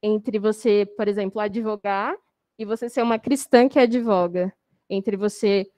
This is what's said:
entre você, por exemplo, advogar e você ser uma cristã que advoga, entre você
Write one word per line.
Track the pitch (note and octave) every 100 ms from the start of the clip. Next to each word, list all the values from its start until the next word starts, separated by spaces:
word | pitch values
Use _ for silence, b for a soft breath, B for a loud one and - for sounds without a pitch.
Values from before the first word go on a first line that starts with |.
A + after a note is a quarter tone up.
entre | G#3+ G#3+ G#3 G#3+
você, | G#3 G#3+ A#3+ G#3 G3+ -
por | G#3
exemplo, | G3+ F#3+ G#3+
advogar | G#3 G3+ A3 G#3 G3+ G3 A3+ G4 _ _ _ _
e |
você | G#3+ A3+ A#3+
ser | -
uma | A#3 A3+
cristã | - C#4 - A#3+ B3+
que | C#4+
advoga, | B3 B3 A#3 F#3+ F3 F3+ F3+ - _ _ _
entre | G3 G3 G3+
você | G#3 - G#3+ G3 G3